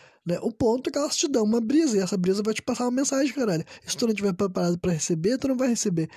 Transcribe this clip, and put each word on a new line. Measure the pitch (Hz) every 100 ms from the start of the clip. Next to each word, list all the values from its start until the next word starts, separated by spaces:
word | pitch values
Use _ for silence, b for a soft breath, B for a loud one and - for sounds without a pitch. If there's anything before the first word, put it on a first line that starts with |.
| B B 170
né? | 170
O | -
ponto | - 226 254 277
é |
que | 277
elas | 294 -
te | 320
dão | 262
uma | 214 233
brisa, | 220 285 320 208
e |
essa | 185 202
brisa | 180 196
vai | 214
te | 220
passar | - 240 247
uma |
mensagem, | 247 277 269 285
caralho. | 277 226 165 - B -
E |
se | -
tu | 233
não |
tiver | 208 202
preparado | 180 202 185 175 175
pra | 185
receber, | 160 - 165 180 254
tu | 269
não | 254
vai | 262
receber, | 233 214 170 160